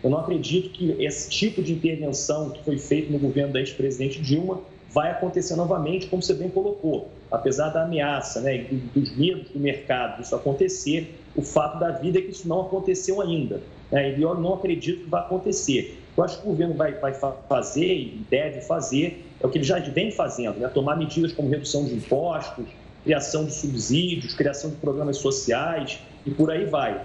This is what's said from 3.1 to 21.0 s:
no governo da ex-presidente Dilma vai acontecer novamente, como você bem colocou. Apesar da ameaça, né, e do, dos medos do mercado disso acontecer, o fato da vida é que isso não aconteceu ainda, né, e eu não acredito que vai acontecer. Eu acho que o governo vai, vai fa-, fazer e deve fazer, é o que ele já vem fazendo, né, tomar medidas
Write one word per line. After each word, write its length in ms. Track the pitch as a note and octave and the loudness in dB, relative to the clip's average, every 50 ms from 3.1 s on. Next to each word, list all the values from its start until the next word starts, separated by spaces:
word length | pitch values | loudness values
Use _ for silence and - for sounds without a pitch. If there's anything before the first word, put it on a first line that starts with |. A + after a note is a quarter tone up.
no 60 | D3 | 0
governo 360 | C#3 C#3 C3 B2 C#3 C#3 C#3+ C3+ | 0 0 2 2 2 0 2 0
da 60 | C3 | 0
ex-presidente 600 | C3+ - - - C3+ C3+ B2+ A#2+ C3+ C#3 C3+ D#3 | -2 -2 -2 -2 -2 -2 0 0 -2 -4 -2 -4
Dilma 380 | D#3 B2+ C#3+ D#3+ F3+ F#3 F#3 F#3 - - - - - - - | 0 2 2 2 2 -2 -4 -6 -8 -14 -20 -20 -20 -2 0
vai 180 | D3 D#3 E3 | 2 2 2
acontecer 440 | F3 - F#3 F3 - F3+ E3+ - E3+ | 0 0 -2 0 0 0 -2 0 0
novamente, 500 | D#3+ F3 D#3+ F#3+ F3 D3+ D3+ F3+ F#3 F3+ | 0 2 2 2 2 2 0 -2 -2 -2
como 140 | - F#3 F3+ | -2 -2 -2
você 120 | F3 - F#3 | 2 2 0
bem 160 | D3+ F3+ F#3 | 2 2 0
colocou. 600 | F3+ G3 F#3+ G3+ G3+ - - D#3+ C#3 A2 - - - - - - | 0 2 2 2 -2 0 0 0 0 0 -4 -8 -16 -18 -8 -2
Apesar 400 | A2+ A#2 - C3+ C3 C#3 D3+ D#3 | -2 2 2 2 2 2 0 2
da 140 | D3+ D#3+ E3 | 2 0 0
ameaça, 560 | E3 E3 D3+ C#3+ D3 C#3+ C3 - - - A#2 | 2 0 0 0 2 0 -2 -2 -4 -6 -2
né, 140 | A#2+ C3+ C3 | 0 0 -2
e 200 | B2 A#2+ - C#3 | -2 -2 -4 -4
do, 240 | C3 A#2+ A#2+ - C#3+ | -4 -4 0 2 2
dos 180 | C#3 - - | 2 2 2
medos 320 | B2+ D3+ F3+ F#3 - - - | 2 2 2 2 0 -6 -8
do 100 | - C#3+ | -6 0
mercado 600 | C#3+ C#3+ C3+ - - - C3 B2+ A#2+ A2+ - - | 0 0 0 -2 -2 -2 0 0 0 -2 -4 -8
disso 140 | B2 - - | -4 -2 -2
acontecer, 840 | A#2 - C#3+ C3+ C3+ F#3+ F#3 - - - D3 D3+ E3+ E3 - - - - - - | 0 2 0 2 4 2 2 2 -2 0 0 0 0 0 -6 -12 -18 -18 -6 -4
o 60 | D#3 | -4
fato 360 | C#3 - - D#3 D3 D3+ - | -4 2 2 2 2 2 0
da 140 | E3 E3+ E3+ | 0 0 0
vida 280 | D#3+ - C3+ F3 F3+ F#3 | 0 0 -2 2 2 2
é 20 | |
que 100 | F#3 - | 0 0
isso 160 | - - - | -10 -8 -4
não 140 | E3+ D#3+ F#3 | 0 0 0
aconteceu 600 | F#3 F#3 F#3+ F#3+ F#3 F#3+ F#3 F3 - - F#3+ G3+ | 0 0 -2 -2 2 2 0 0 2 -2 0 0
ainda, 400 | G3 E3+ E3+ D#3+ C3+ G#2+ G2+ - - - - - - - | 0 0 0 -2 -2 -2 -4 -6 -8 -12 -18 -18 -6 0
né, 260 | - C#3 C#3 C#3 C3+ | 0 2 2 2 2
e 40 | C#3 | 2
eu 120 | D#3 E3 F#3 | 2 2 2
não 180 | F3+ E3 F3 F#3+ | 0 0 0 0
acredito 500 | F#3 - F#3 E3+ - - D#3 F3 - - | 0 2 0 0 0 0 -4 -4 -4 -2
que 60 | D#3+ | -2
vai 120 | E3+ F3 | -2 -2
acontecer. 800 | F3 - F#3 F#3 F#3 G#3 F#3 - - - C3+ A#2 - - - - - - - | 0 0 -2 -2 0 -2 -2 0 0 2 2 2 0 -2 -10 -16 -18 -2 0
Eu 80 | - F3 | 2 2
acho 180 | F#3 - - | 2 0 -6
que 60 | - | -2
o 40 | G#3 | -2
governo 220 | F3 D#3 E3+ E3+ D#3 | 0 2 2 0 2
vai, 200 | C#3+ D#3 D3+ C#3 | 2 2 0 0
vai 200 | - C#3 C3+ C3+ | 0 -4 -4 -2
fa-, 220 | - - C3+ C3 - - - | -2 -4 -4 -4 -6 -2 0
fazer 440 | C#3 B2 - - - C#3 E3+ F#3 F#3 | 0 0 0 0 0 0 2 2 2
e 320 | D#3+ B2 A#2 - G#2+ G#2+ - | 0 -2 -6 -8 -10 -2 2
deve 320 | B2+ C3+ D3+ D#3 C#3 - | 2 2 2 0 -4 -6
fazer, 640 | - - E3 E3 D3 - B2+ C3+ E3 F3 E3 - - - - - | -4 -2 -2 -2 0 0 2 2 2 2 -2 -8 -16 -18 -8 0
é 40 | - | 0
o 40 | B2+ | 2
que 80 | - | 2
ele 80 | D#3+ C#3 | 2 2
já 120 | C3 F#3 F3+ | 4 2 2
vem 300 | - D3 A#2+ D#3+ G3 G#3+ | 0 0 0 0 0 0
fazendo, 500 | G3+ - E3 A#2+ - - A#2+ A2 G2+ G2+ | 0 0 -2 -2 0 -4 -4 -4 -2 -2
né, 80 | B2 - | -4 0
tomar 260 | - C#3+ C#3 C#3 D3+ | 2 2 2 2 2
medidas 380 | E3 | 0